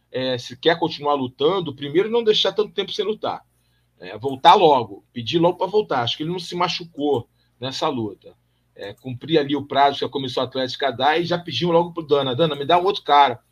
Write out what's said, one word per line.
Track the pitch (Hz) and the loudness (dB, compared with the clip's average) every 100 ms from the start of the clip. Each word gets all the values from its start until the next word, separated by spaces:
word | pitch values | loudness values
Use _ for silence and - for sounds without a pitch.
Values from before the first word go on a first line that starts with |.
| _ | _
é, | 123 131 123 | -6 -4 -4
se | - 123 | -8 -2
quer | 160 170 | 0 2
continuar | 160 139 147 | 0 -2 0
lutando, | 143 127 - 147 190 170 | 0 -2 0 2 2 -2
primeiro | 123 143 156 214 | -8 -2 0 0
não | 233 | 0
deixar | 220 - 196 | 2 2 0
tanto | 190 208 | -2 -4
tempo | 202 196 | -4 -6
sem | - | -6
lutar. | 196 214 117 82 _ _ _ _ _ _ | -6 -6 -6 -8 _ _ _ _ _ _
É, | 90 107 | -16 -8
voltar | 135 131 170 | -6 4 6
logo, | 202 165 135 104 98 _ | 8 8 4 0 -10 _
pedir | 123 113 165 | -10 -2 2
logo | 170 175 | 2 2
pra | 190 | 0
voltar. | 208 214 135 | 0 0 -2
Acho | 113 - | -2 -4
que | |
ele | 156 | -6
não | 180 | -6
se | 170 | -6
machucou | 175 175 170 170 - 147 127 - _ _ - | -4 -2 -4 -10 -4 0 0 -4 _ _ -12
nessa | 127 131 160 | -10 -4 -4
luta. | 127 107 92 92 - _ _ _ - | -2 -6 -10 -20 -20 _ _ _ -16
É, | 98 | -16
cumprir | - 131 120 139 160 | -14 -12 -12 0 0
ali | 135 143 | 2 -4
o | 139 | -2
prazo | 135 143 139 | 2 2 2
que | |
a | 135 | -4
Comissão | 139 131 131 | -4 -6 -4
Atlética | 127 131 127 - 139 | -4 -4 -6 -4 -4
dá | 123 139 160 | 0 0 0
e | |
já | 170 170 | -2 -4
pediu | 170 123 170 | -6 -4 2
logo | 165 175 | 2 0
pro | 170 147 | -4 0
Dana: | 143 135 | 0 0
"Dana, | 123 165 | 0 -2
me | 143 | -2
dá | 139 175 | 2 2
um | |
outro | 180 202 | 2 -2
cara. | - 143 139 - _ | 2 4 4 2 _